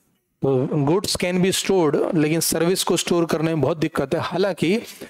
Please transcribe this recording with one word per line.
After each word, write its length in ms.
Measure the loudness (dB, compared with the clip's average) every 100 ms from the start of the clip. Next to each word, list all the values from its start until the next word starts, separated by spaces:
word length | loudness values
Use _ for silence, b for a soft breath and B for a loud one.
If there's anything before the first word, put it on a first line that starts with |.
| _ _ _ -4
तो 240 | 0 0 0
goods 500 | 0 2 0 0 -4
can 180 | -2
be 300 | 2 2 0
stored, 500 | 0 2 2 2 0
लेकिन 260 | 2 2 0
service 440 | 0 0 0 0
को 120 | 0 0
store 300 | 2 0 2
करने 220 | 0 0
में 120 | 0
बहुत 180 | 0 0
दिक्कत 360 | -2 -2 -2
है। 60 | -2
हालांकि 600 | -2 -2 -2 0 0 0 -2 B B